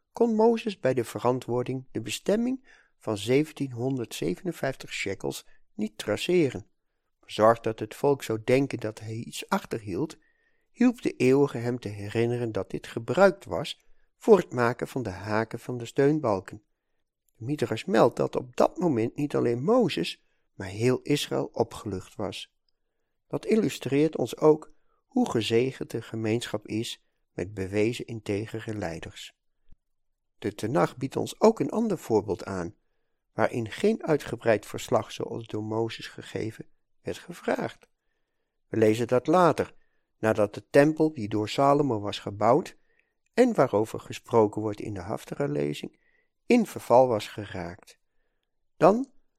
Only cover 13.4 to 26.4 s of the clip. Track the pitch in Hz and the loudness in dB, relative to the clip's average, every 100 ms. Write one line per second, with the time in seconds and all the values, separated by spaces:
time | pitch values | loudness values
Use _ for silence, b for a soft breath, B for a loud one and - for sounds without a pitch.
13.4 | - 87 151 - _ - _ _ - 196 | -6 -6 -6 -12 _ -20 _ _ 6 6
14.4 | - 123 120 127 - 135 110 92 104 107 | 6 0 0 0 -6 -6 -6 -8 -2 -2
15.4 | 113 120 - 123 117 - 139 156 127 95 | -2 -6 -8 -8 -4 2 2 2 0 -2
16.4 | - - _ _ _ _ _ _ _ _ | -4 -18 _ _ _ _ _ _ _ _
17.4 | 113 151 113 110 - 214 131 - 135 131 | -6 -4 -2 -4 0 4 4 4 -2 -2
18.4 | 127 - - - 175 117 117 - 143 135 | -6 2 2 2 0 2 0 -2 -2 0
19.4 | 123 120 156 254 180 - 180 - _ _ | 0 0 2 2 2 -2 -6 -8 _ _
20.4 | _ - 95 101 123 127 - 147 - 135 | _ -14 -12 0 0 0 0 -2 -2 -4
21.4 | - - 113 - 110 92 - - 95 - | -4 -2 -2 -4 -8 -8 -10 -8 -8 -8
22.4 | - _ _ _ _ _ _ _ _ 143 | -16 _ _ _ _ _ _ _ _ -8
23.4 | - 220 170 - 123 139 156 - 123 - | 0 2 2 -4 -2 0 0 0 -6 2
24.4 | 156 151 - _ _ _ _ 247 - 117 | 4 4 -2 _ _ _ _ -2 0 0
25.4 | 104 113 131 - - 120 - 113 110 117 | 2 2 2 -4 -8 -8 -8 -4 0 0